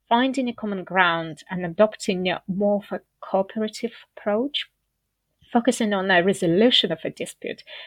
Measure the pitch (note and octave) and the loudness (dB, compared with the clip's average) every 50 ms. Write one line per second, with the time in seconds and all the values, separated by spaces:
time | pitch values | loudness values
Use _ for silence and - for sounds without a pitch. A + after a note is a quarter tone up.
0 | _ - A#3 A#3 B3+ C4+ B3+ C#4 B3+ A#3+ A#3 - - G#3 G3+ F#3+ E3 - F3 F#3+ | _ 0 2 2 2 0 0 -2 -4 -4 -6 -6 -6 -6 -6 -6 -6 0 2 2
1 | F3+ F3 E3 E3 E3 D#3+ D#3 - - - F#3 F3+ F3+ E3+ D#3+ - G#3+ G#3+ G#3+ - | 4 4 2 0 -4 -8 -10 -14 -12 -8 -6 -6 -6 -2 2 2 2 2 2 -2
2 | - - F#3+ F3+ F#3 F3+ F3 - - - F3 F#3+ G#3 G3+ G3+ G3+ - - G3 - | -4 -4 -2 -2 -2 -2 -2 -4 -4 -6 -2 0 0 0 0 -2 -4 -6 -10 -10
3 | - _ _ _ - - - F#3+ G3 - - A3 A3 G#3+ - - - A#3 - - | -10 _ _ _ -6 -2 -2 -2 -2 -2 -4 -6 -6 -6 -6 -8 -10 -10 -10 -14
4 | - _ _ - - G#3+ G#3 A3 C4 C#4+ - - - - _ _ _ _ _ _ | -20 _ _ -8 -4 -2 -2 -2 -2 -4 -6 -8 -10 -10 _ _ _ _ _ _
5 | _ _ _ _ _ _ _ _ _ _ - A#3+ A#3 C4 A#3+ - A#3 G#3 G3+ F#3+ | _ _ _ _ _ _ _ _ _ _ 0 2 2 2 0 0 0 0 0 0
6 | F#3+ F#3+ F#3 F3 E3+ G3 G3 - F#3 E3 E3 F#3+ A3+ B3+ A#3+ - - F3+ E3 - | 2 4 4 6 6 4 2 2 2 2 4 4 6 6 4 4 2 0 -4 -6
7 | - - - - - - - _ - - - - - - - - - | -6 -8 -8 -8 -10 -12 -12 _ -10 -10 -10 -10 -14 -18 -18 -18 -18